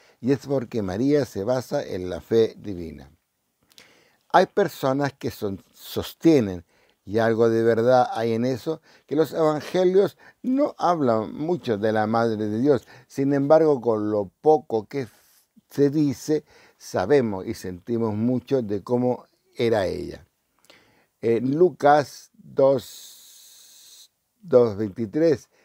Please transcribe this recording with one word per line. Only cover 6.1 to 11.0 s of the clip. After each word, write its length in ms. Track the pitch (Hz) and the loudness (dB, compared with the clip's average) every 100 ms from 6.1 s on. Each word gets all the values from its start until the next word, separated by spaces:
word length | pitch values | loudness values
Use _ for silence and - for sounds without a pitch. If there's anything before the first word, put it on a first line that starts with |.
| - 165 147 101 87 - _ _ _ | 0 4 4 2 -6 -12 _ _ _
y 140 | - 107 | -6 0
algo 300 | 113 110 117 | 0 2 2
de 120 | 113 | 2
verdad 460 | 117 113 120 127 120 | 2 2 4 4 2
hay 200 | 113 117 | -2 -2
en 120 | 113 | -2
eso, 360 | 123 123 160 - _ _ _ | -2 -4 -8 -10 _ _ _
que 80 | |
los 180 | 147 156 | -2 -2
evangelios 880 | 160 156 151 - 180 185 190 190 - - _ | 0 0 -2 -4 0 2 2 0 -4 -20 _
no 320 | 254 269 294 - | -4 -2 -2 0
hablan 540 | 170 170 | -2 2